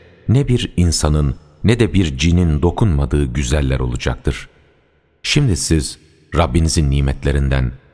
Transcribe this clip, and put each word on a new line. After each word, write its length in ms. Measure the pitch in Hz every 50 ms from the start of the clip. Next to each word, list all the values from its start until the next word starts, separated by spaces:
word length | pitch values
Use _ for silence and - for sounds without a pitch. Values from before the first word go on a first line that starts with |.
| - - - - - -
ne 200 | 107 135 143 120
bir 260 | 123 117 - - - -
insanın 580 | 87 85 80 - - 76 76 76 73 69 62 - - _ _ _ -
ne 160 | 92 123 117
de 140 | 117 92 82
bir 240 | 92 95 78 67 64
cinin 440 | 73 85 85 90 90 82 76 71
dokunmadığı 640 | 78 87 82 - 123 104 78 69 69 64 73 71 71
güzeller 540 | 64 60 69 69 62 73 73 71 65 65 62
olacaktır. 680 | 64 62 60 62 - 65 58 - - - 67 - - - _ _ _ _ _ _ _ _ _ _ _ _ _ _ -
Şimdi 340 | - - 147 147 127 90 -
siz 400 | - - 80 78 69 - - - _ _ _ _ _ _ -
Rabbinizin 560 | 76 85 64 62 82 80 78 - 82 76 69
nimetlerinden 800 | 67 71 69 67 65 67 - 71 67 69 69 67 65 67 65 60 62 - - _